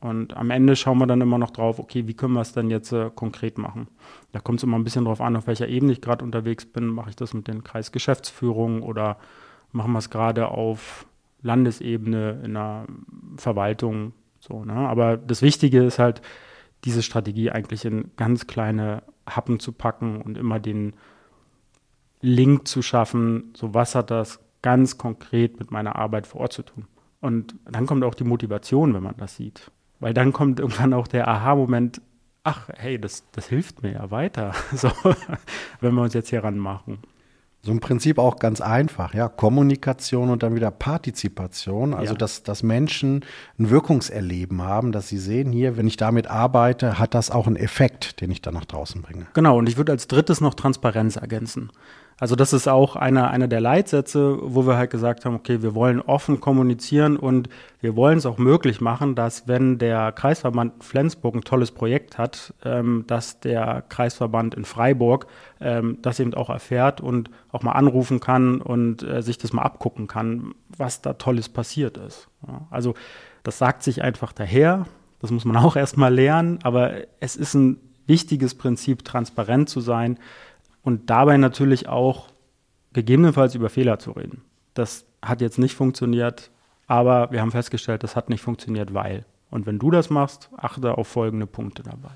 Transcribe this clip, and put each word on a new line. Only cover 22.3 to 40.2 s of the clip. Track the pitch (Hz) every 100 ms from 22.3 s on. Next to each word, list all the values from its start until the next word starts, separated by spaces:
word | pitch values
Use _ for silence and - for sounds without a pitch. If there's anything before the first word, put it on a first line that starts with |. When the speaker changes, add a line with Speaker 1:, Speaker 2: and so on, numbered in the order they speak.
| 123 131 143 -
Speaker 1:
zu | -
schaffen, | 120 123 113 120 117 113 -
so | - 117
was | 107 120
hat | 127 113
das | 113 110 - _ _
ganz | 127 123 131 -
konkret | 120 113 - 117 117 117
mit | 113
meiner | 110 107 -
Arbeit | 107 107 104
vor | -
Ort | 123
zu | -
tun? | 120 - 107 _ _ _
Und | 139 117 110 -
dann | - 117 127
kommt | 139
auch | 127
die | -
Motivation, | 120 117 110 104 - 135 156
wenn | 104
man | 95 107
das | 101 -
sieht. | 113 - - _ _ _
Weil | 120
dann | 113 127
kommt | 135 143 127
irgendwann | 135 104 127
auch | 127 117
der | 123 120
Aha-Moment, | 107 120 143 127 123 120 - _ _ _ _
„Ach, | - 151 - -
hey, | 123 127
das, | 101 - _
das | - -
hilft | 123 175 -
mir | 101
ja | 104 95
weiter“, | 107 170 - 104 95
<laughs> | -
so, | 135 127 - 190 180 - - - - - -
wenn | 120
wir | 123
uns | 120
jetzt | 117 113
hier | 120
ranmachen. | 107 104 98 95 - 107 110 _ _ _ _ _
Speaker 2:
So | -
im | 110
Prinzip | - 123 156 147
auch | 123 117
ganz | 117 110
einfach, | 101 113 156 - 85
ja, | 104 117
Kommunikation | - 107 131 139 139 - 131 - 127